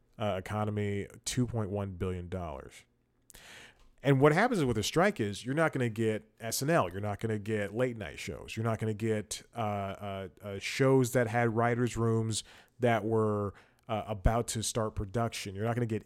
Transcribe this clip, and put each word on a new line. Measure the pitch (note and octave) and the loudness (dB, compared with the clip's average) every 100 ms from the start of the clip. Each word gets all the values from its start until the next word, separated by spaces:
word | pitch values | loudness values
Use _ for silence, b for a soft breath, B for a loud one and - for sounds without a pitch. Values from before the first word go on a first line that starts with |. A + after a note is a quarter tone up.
| _ - | _ -4
uh, | G#2 F#2 | -2 -2
economy | F#2+ G#2+ G#2+ G#2 G2+ G2+ F#2 - | -2 -2 -2 0 0 -2 -4 -8
two | - - A#2+ | -6 -2 0
point | A2+ G2+ | 0 -2
one | G2+ G2+ | -2 -4
billion | F2+ F#2+ F#2 F2 | -4 -4 -4 -6
dollars. | F2+ E2+ C2+ C#2 - - _ _ _ _ B B B B B B _ | -6 -6 -10 -12 -18 -20 _ _ _ _ B B B B B B _
And | C3+ C3+ | 2 6
what | D3+ | 6
happens | D#3 A#3+ A3 | 6 4 4
with | C3 G#2+ | 2 2
a | |
strike | G2+ D#3 G3 G#3 | 2 2 2 2
is | G#2 G2 A#2+ | -4 -4 -4
you're | |
not | C#3+ D#3+ | 0 2
gonna | C#3 A#2+ | 2 -2
get | G#2+ A2 G#2+ - - | 2 0 0 -6 -12
S | A2+ - | -6 -2
N | C3+ | 2
L. | E3 F#2 | 2 2
You're | F#2+ | -2
not | G#2 G2+ | -4 -4
gonna | A2+ G#2+ | -2 -2
get | G2 G#2+ G2+ | -2 -2 -2
late | G#2+ B2+ A2+ | 0 -2 -2
night | F2 - | -10 -10
shows. | - C#2+ - A2 | -10 -10 -8 -4
You're | |
not | A2+ A2 | -2 0
gonna | A2 | -2
get, | G#2+ A2+ G#2+ - - - A#2+ | -2 0 -2 -4 -10 -10 -6
uh, | |
uh, | G#2+ G2+ G2 F#2+ G2+ G2 F#2 - | -4 -4 -6 -8 -8 -8 -10 -12
uh, | G2+ G2 | -10 -8
shows | - - C3+ C3+ A#2+ | -4 2 6 6 6
that | B2+ A2+ | 2 2
had | A#2+ A#2 | 2 2
writers' | A2 A#2 A#2+ B2 A2+ | 4 2 2 0 0
rooms | A#2 A2+ A2 G#2+ - B B - | 2 2 0 -4 -6 B B 0
that | B2 A2 | 2 2
were, | G#2+ A2+ G#2+ G#2 G2+ - b b - | 2 2 2 2 -2 -6 b b -6
uh, | G#2+ F#2+ | -4 -4
about | G#2 A#2+ A#2 A2+ | 0 2 2 0
to | A#2 | -4
start | G#2 B2 G#2+ - | -2 -2 -2 -4
production. | G#2 A#2 A#2 - G#2 | -6 -2 -2 -4 -8
You're | G2 | -4
not | A2 B2 | -2 0
gonna | A#2 | 0
get | G#2+ | -2